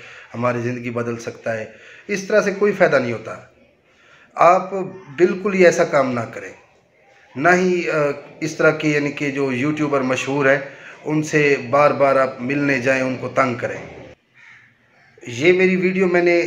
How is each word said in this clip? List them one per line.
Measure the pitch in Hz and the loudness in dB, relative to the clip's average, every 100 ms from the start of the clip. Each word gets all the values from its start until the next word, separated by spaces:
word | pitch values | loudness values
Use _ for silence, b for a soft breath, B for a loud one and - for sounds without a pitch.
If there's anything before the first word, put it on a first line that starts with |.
| B B B | B B B
हमारी | 117 123 120 | -4 -2 -2
ज़िंदगी | 120 123 120 | -4 -6 -8
बदल | 120 117 117 | -6 -6 -8
सकता | 117 - 117 | -10 -10 -8
है", | 113 110 - B B B | -8 -10 -16 B B B
इस | 196 190 | -8 0
तरह | 214 | 0
से | 196 | 0
कोई | 196 208 | 0 0
फ़ायदा | 190 165 139 | 2 2 2
नहीं | 123 | 0
होता। | 110 - - - _ _ _ _ b b b b - | -6 -10 -16 -18 _ _ _ _ b b b b 2
आप | 165 185 - 196 180 - - 135 | 4 4 0 -8 -10 -12 -10 0
बिल्कुल | 190 185 202 | 0 0 -2
ही | 190 | 4
ऐसा | 175 170 | 4 4
काम | 165 147 131 | 2 0 0
ना | 120 | -2
करें, | 113 - 95 - _ _ _ _ b b b 127 | -6 -10 -16 -18 _ _ _ _ b b b 0
ना | 165 | 4
ही, | 180 185 180 156 | 4 4 0 0
अ, | 156 143 139 - - | 0 0 -2 -10 -10
इस | 156 - | -8 2
तरह | 156 | 2
के | 151 156 | 2 0
यानी | 147 143 | 0 -2
कि | 147 147 | -4 -4
जो | 135 135 | -2 -2
YouTuber | 123 143 151 147 139 | -2 -2 -2 -2 -2
मशहूर | 127 127 - 139 135 | 0 -2 -2 0 2
हैं | 139 139 B B B 147 | 2 -2 B B B -4
उनसे | 156 151 151 147 135 | -4 0 2 2 2
बार | 120 143 147 | 2 4 4
बार | 127 139 135 | 4 4 4
आप | 131 120 | 0 -2
मिलने | 123 143 143 135 | -4 -2 0 0
जाएं, | 123 131 | 0 0
उनको | 131 123 123 | -2 -6 -4
तंग | 139 131 117 | 0 0 -2
करें। | 101 98 - - - - _ _ b b b b b b b b 127 | -8 -10 -14 -18 -20 -20 _ _ b b b b b b b b -12
ये | 117 165 | -2 2
मेरी | 185 185 185 | 4 4 2
वीडियो | 185 185 185 | 0 0 0
मैंने | 175 175 170 | 2 2 2